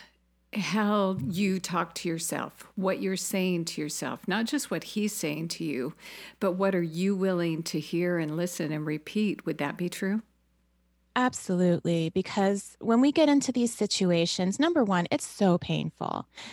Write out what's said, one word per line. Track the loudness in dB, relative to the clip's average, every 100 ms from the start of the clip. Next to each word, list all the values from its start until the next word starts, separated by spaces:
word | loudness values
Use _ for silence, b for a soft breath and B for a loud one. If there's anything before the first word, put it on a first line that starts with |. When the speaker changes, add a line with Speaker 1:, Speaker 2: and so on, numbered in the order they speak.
| B _ _ _ _
Speaker 1:
how | -6 -2 0 2 4 2 0 -2
you | 0 0 0
talk | -2 -2 -2 -4
to | -4
yourself, | -4 -4 -4 -6 -10 -12 -4
what | -2 -2
you're | -2 -4
saying | -2 0 2 0 -2
to | -6
yourself, | -6 -6 -6 -6 -2
not | -2 0
just | -2 -2
what | -6
he's | -6 -2 -2
saying | -2 -4 -4 -6
to | -6
you, | -4 -4 -6 -8 B B B -2
but | -2
what | 2 2 2
are |
you | 0 0 0 2
willing | 2 2 0 -2
to | -4 -6
hear | -4 -2 0 0
and | -2 -2
listen | -4 -2 -4
and | -4 -4
repeat? | -6 -4 -2 0 -2 -4
Would | -4
that | -4 -4
be | -6
true? | -4 -2 -2 -4 _ _ _ _ _ _ _ _ 0
Speaker 2:
Absolutely, | 0 0 -2 2 4 4 2 0 0
because | -2 -2 2 2 2 -4 -8
when | 2 4
we | 4
get | 6 6
into | 6 4
these | 0 0
situations, | 0 -2 2 4 4 2 2 0 2
number | 2 4
one, | 4 2 2
it's | -2 -4
so | 2 4 4
painful. | 2 -2 -2 -4 -6 -6 -8 B B